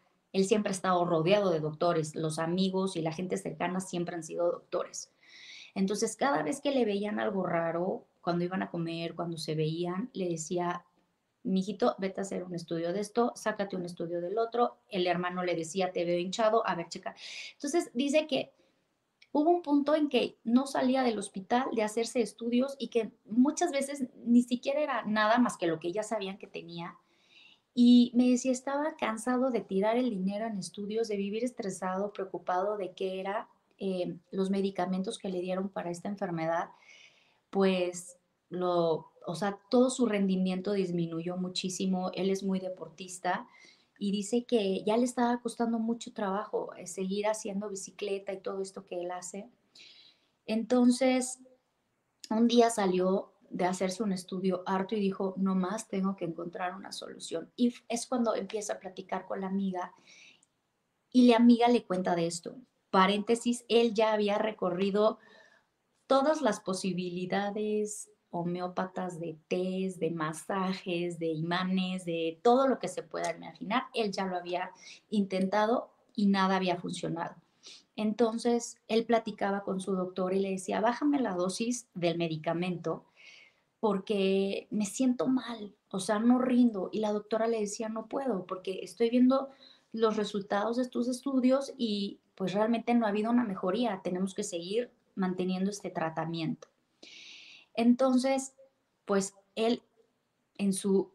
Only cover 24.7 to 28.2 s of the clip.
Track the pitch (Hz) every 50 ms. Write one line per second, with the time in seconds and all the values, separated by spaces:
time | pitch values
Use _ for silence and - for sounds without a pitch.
24.7 | 277 294 302 285 262 220 - 208 214 214 214 214 226 247 247 208 - - 180 170
25.7 | 160 160 165 175 175 214 202 - 226 220 196 190 196 202 208 190 - 165 165 170
26.7 | 170 170 170 185 175 - _ _ _ _ _ _ _ - - - _ _ _ _
27.7 | - 247 240 240 247 247 240 240 - 240